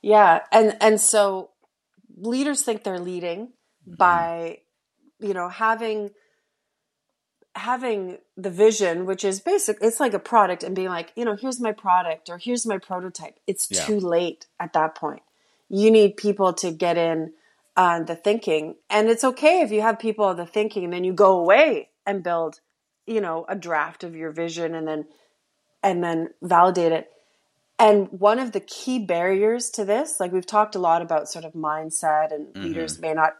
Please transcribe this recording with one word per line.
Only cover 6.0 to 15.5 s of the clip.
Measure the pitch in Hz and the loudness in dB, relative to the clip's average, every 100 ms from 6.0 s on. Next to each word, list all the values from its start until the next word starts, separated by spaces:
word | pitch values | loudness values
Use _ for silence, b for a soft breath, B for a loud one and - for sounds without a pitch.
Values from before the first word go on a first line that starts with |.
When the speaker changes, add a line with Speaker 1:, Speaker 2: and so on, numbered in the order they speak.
| 208 208 _ _ _ _ _ _ _ _ _ _ _ _ _ | -6 _ _ _ _ _ _ _ _ _ _ _ _ _ _
Speaker 1:
having | - 214 254 254 214 185 180 _ - | -12 -6 -4 -2 -4 -6 -12 _ -10
the | 190 | -10
vision, | 175 214 214 190 170 185 | 4 4 4 0 -2 -4
which | 185 | -2
is | 202 190 | -2 -4
basic, | 339 392 - 208 | -2 0 0 0
it's | 214 226 | 0 0
like | 269 | -2
a | 196 | -2
product, | - 233 196 180 | 0 2 2 0
and | 165 | -6
being | 190 185 | -6 -6
like, | 175 170 - | -6 -10 -6
you | |
know, | 240 202 | -4 -4
"Here's | 262 247 | -6 -6
my | 233 | -6
product," | 214 202 180 175 160 - | -6 0 0 0 -8 -10
or, | 175 | -12
"Here's | 226 247 233 | -6 -4 -4
my | 196 | -6
prototype." | - 180 185 175 151 _ - | -6 -10 -10 -14 -18 _ -8
It's | 190 - | -6 -4
Speaker 2:
Yeah. | - | -4
Speaker 1:
too | - 208 | -2 -2
late | 180 170 175 - - _ | 2 0 0 -6 -20 _
at | 170 | -4
that | 165 156 | 0 0
point. | - 156 - _ _ _ | -2 -10 -10 _ _ _